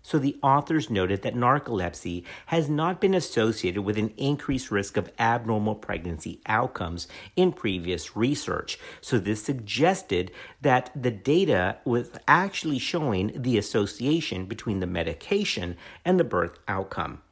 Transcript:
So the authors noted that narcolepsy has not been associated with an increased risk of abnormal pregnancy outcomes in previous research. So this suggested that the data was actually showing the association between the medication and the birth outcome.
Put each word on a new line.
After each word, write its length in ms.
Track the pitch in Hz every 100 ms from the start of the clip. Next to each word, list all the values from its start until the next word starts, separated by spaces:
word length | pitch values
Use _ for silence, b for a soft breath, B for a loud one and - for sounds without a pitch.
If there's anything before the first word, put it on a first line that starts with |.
| -
So 120 | 151
the 180 | 139 -
authors 480 | 139 139 143 160 147
noted 320 | 104 92 98
that 100 | 120
narcolepsy 920 | 120 123 143 - 107 87 - 92 87 B B -
has 240 | 165 147
not 320 | 151 165 180
been 140 | 190 190
associated 640 | - - 113 110 90 95
with 160 | 98 107
an 160 | 110 -
increased 520 | 139 143 - 135 -
risk 280 | 101 101 107
of 140 | 90 -
abnormal 560 | 113 117 113 110 107
pregnancy 680 | 107 - 92 87 82 - - -
outcomes 640 | 110 127 - 82 85 - B B -
in 160 | 180
previous 640 | - 107 92 85 87 - 104
research. 640 | 123 139 - - - - B B
So 160 | - 120
this 240 | 95 107
suggested 880 | - 131 104 - 160 190 - 90 - B B B
that 300 | 135 127 -
the 160 | 147 123
data 680 | 107 135 160 180 98 92 - -
was 260 | 120 120 - -
actually 500 | 156 190 - 160 135
showing 540 | - 175 147 95 104 -
the 220 | 123 110
association 880 | 98 117 101 - 131 165 147 92 92
between 340 | - - 95
the 60 | 90
medication 920 | 90 82 80 - 202 208 - 87 85 B B -
and 140 | 185
the 40 |
birth 360 | 131 98 85 - -
outcome. 560 | 95 95 - 76 73 _